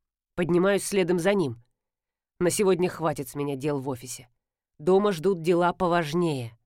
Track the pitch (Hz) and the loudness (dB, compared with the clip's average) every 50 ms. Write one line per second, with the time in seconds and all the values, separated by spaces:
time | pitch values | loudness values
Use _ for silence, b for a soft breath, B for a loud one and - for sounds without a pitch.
0 | _ _ _ _ _ _ _ - 180 151 175 175 180 196 202 190 - - - 196 | _ _ _ _ _ _ _ -4 -2 2 2 2 4 4 2 0 -2 -2 0 0
1 | 180 165 180 180 165 196 208 196 170 131 117 - - _ _ _ _ _ _ _ | 2 2 0 0 2 0 0 0 0 -2 -4 -10 -16 _ _ _ _ _ _ _
2 | _ _ _ _ _ _ _ _ 175 180 - - 214 190 185 165 180 175 - - | _ _ _ _ _ _ _ _ 0 0 2 2 2 2 2 2 0 -2 -2 -2
3 | 156 160 147 - 139 - - 143 143 143 143 131 131 151 143 139 127 143 131 120 | -4 -4 -4 -4 -8 -10 -6 -6 -6 -4 -4 -4 -4 -4 -4 -2 -4 -6 -8 -8
4 | - 123 - - - _ _ _ _ _ _ _ _ _ _ _ 151 175 185 190 | -10 -14 -16 -16 -16 _ _ _ _ _ _ _ _ _ _ _ 0 4 4 4
5 | 208 208 196 156 147 190 202 170 160 175 180 170 175 175 - - 190 170 170 175 | 4 2 0 0 0 0 -2 0 0 0 2 4 4 2 2 0 0 2 2 0
6 | 165 147 147 175 175 165 147 131 120 110 - _ _ | 0 0 -2 0 0 0 -2 -4 -6 -10 -14 _ _